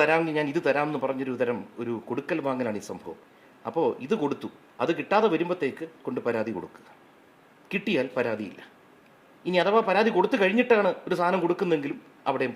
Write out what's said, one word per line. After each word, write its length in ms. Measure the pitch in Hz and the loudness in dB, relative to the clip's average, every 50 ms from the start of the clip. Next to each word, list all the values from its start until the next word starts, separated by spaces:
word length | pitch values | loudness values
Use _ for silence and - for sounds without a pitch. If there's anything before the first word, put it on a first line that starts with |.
തരാമെങ്കിൽ 340 | 151 147 160 165 170 160 151 151 | 6 6 6 4 2 2 0 0
ഞാൻ 80 | 151 143 139 | 0 0 -2
ഇത് 80 | - - 147 | 0 2 2
തരാമെന്ന് 320 | 135 143 147 156 151 143 123 | 2 2 2 0 -2 -2 -2
പറഞ്ഞൊരു 300 | 131 135 131 135 131 127 123 127 | -2 -2 -2 -2 -4 -2 -2 0
തരം 160 | 120 123 104 - - - - | 0 0 -4 -6 -10 -10 -8
ഒരു 120 | 120 117 117 110 - - | -6 -6 -6 -6 -4 -6
കൊടുക്കൽ 300 | 123 120 - - 175 160 143 | -6 -6 -4 -4 -4 -2 -2
വാങ്ങലാണ് 320 | 139 131 123 127 117 107 101 92 | -2 -2 -2 -2 -4 -4 -6 -8
ഈ 20 | - | -10
സംഭവം. 280 | - - - 85 80 - - _ _ _ - - - _ _ - | -14 -12 -12 -14 -16 -16 -18 _ _ _ -20 -20 -20 _ _ -6
അപ്പോൾ 180 | 113 165 160 123 - - 123 | -2 0 0 0 0 -2 -4
ഇത് 80 | 139 170 - 147 | -4 -2 -2 0
കൊടുത്തു, 260 | 139 135 - - 104 - - - - _ - 117 | -2 -4 -4 -8 -12 -14 -14 -20 -20 _ -4 -2
അത് 80 | 123 175 - | -2 -2 -2
കിട്ടാതെ 300 | - - 196 208 220 220 165 | -2 0 2 2 2 2 2
വരുമ്പോഴത്തേക്ക് 520 | 160 175 175 180 180 - 135 110 - 165 160 - - - | 0 0 -2 -4 -4 -4 -6 -6 -6 -12 -14 -14 -14 -10
കൊണ്ട് 140 | - 127 127 104 | -8 -8 -4 -4
പരാതി 260 | 123 113 113 107 113 107 | -2 -2 -2 -2 -4 -6
കൊടുക്കുക, 320 | 90 - - - - - - - - - _ _ _ _ _ _ _ _ _ _ _ _ _ - | -8 -10 -12 -16 -20 -20 -20 -20 -20 -20 _ _ _ _ _ _ _ _ _ _ _ _ _ -6
കിട്ടിയാൽ 340 | 202 202 - 196 139 127 135 - | -6 -4 0 0 0 0 -2 -2
പരാതിയില്ല. 440 | 131 120 120 110 104 107 90 - - - - - _ _ _ _ _ _ _ _ _ _ _ _ _ _ 170 | -4 -2 -2 -2 -4 -6 -10 -12 -16 -20 -20 -20 _ _ _ _ _ _ _ _ _ _ _ _ _ _ 0
ഇനി 80 | 180 180 170 | 2 2 4
അഥവാ 160 | 190 202 226 220 196 | 4 4 2 2 4
പരാതി 220 | 185 190 220 226 - | 2 4 4 4 4
കൊടുത്തു 200 | 185 185 208 - 247 196 | 4 2 2 2 4 2
കഴിഞ്ഞിട്ടാണ് 480 | 185 196 233 247 240 233 214 202 185 165 - - | 4 4 2 4 6 6 4 6 2 0 -2 -4
ഒരു 80 | - 180 165 | -4 -2 0
സാധനം 200 | 175 175 185 190 165 | 0 2 2 2 2
കൊടുക്കുന്നെങ്കിലും 540 | 170 175 180 196 180 165 151 139 139 - - - - - - - - | 0 0 0 2 0 0 0 0 -4 -8 -8 -12 -20 -20 -8 -4 -4
അവിടെയും 220 | 139 131 135 123 117 | -2 0 -2 -2 -2